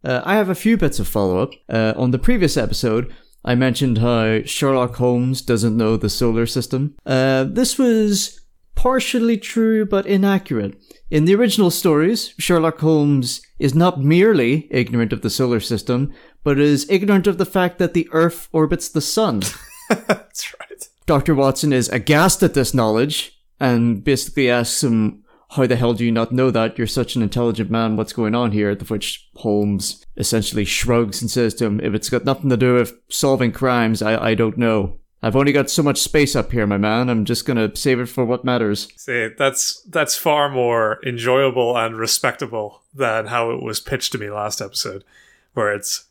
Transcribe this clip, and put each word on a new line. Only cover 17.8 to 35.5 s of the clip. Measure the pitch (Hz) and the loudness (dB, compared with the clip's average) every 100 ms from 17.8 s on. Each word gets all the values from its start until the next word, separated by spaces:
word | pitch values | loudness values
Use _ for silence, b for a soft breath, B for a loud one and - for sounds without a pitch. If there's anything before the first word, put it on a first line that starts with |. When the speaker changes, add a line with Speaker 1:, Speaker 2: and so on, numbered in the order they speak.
| 175 | 0
Speaker 1:
the | 175 156 | 0 0
Earth | 160 170 170 - | 2 2 0 -4
orbits | 160 151 147 - | 0 0 0 -4
the | 160 | -4
sun. | - - 214 110 - - - | -2 -2 0 -2 -4 -8 -20
Speaker 2:
<laughs> | - - | -20 -6
That's | 208 - 196 - - - - | -6 -2 -4 -4 -14 -14 -14
right. | - - - _ - | -20 -18 -20 _ 0
Speaker 1:
Doctor | 143 135 139 | 2 2 4
Watson | 139 131 151 | 2 2 0
is | 131 117 | 0 0
aghast | 117 - 151 180 - | -2 2 4 4 4
at | 170 | 2
this | 202 165 | 2 0
knowledge | 135 110 110 143 151 - _ _ _ | 0 2 2 0 -2 -10 _ _ _
and | 135 120 120 104 | 0 2 2 0
basically | 143 131 - - 127 | 0 0 -2 0 2
asks | 120 120 - | 2 0 -2
him, | 135 113 107 - b b b | 0 2 0 -4 b b b
"How | - 127 | 0 2
the | 120 | 2
hell | 120 | 2
do | 110 | 0
you | 117 | 0
not | 113 113 | 0 0
know | 123 131 | 2 2
that? | 117 113 - | 2 -2 -2
You're | 113 | -4
such | - 120 123 | -2 -2 -2
an | |
intelligent | 104 120 120 110 92 | -2 0 0 0 -2
man. | 113 113 107 | 0 0 -2
What's | 110 | -4
going | - 107 120 | -2 -2 0
on | 120 | -2
here?" | 104 104 | 0 -2
At | 98 - | -4 -4
which | 104 - - _ - | -6 -6 -10 _ -8
Holmes | 113 104 104 98 - - - - | -2 0 0 -2 -6 -10 -16 -8
essentially | - 113 104 107 | -2 -2 -2 -4
shrugs | 98 - 117 120 113 - | -4 -2 0 0 0 -4
and | 113 | -4
says | 127 117 | -2 -2
to | - 113 | -2 -2
him, | 104 | -2
"If | - | -2
it's | 104 - | -4 -2
got | 123 | -2
nothing | 135 135 139 | -2 -2 0
to | 120 | 2
do | 127 123 | 2 2
with | 117 - _ | 0 -6 _
solving | - 139 135 120 | -2 0 2 0
crimes, | - 131 123 113 110 | 0 0 0 0 0
I, | 107 113 113 | 0 0 0
I | |
don't | 110 113 117 | 0 0 0
know. | 117 110 98 - _ _ | 0 0 -2 -8 _ _
I've | 113 123 | 0 2
only | 143 | 4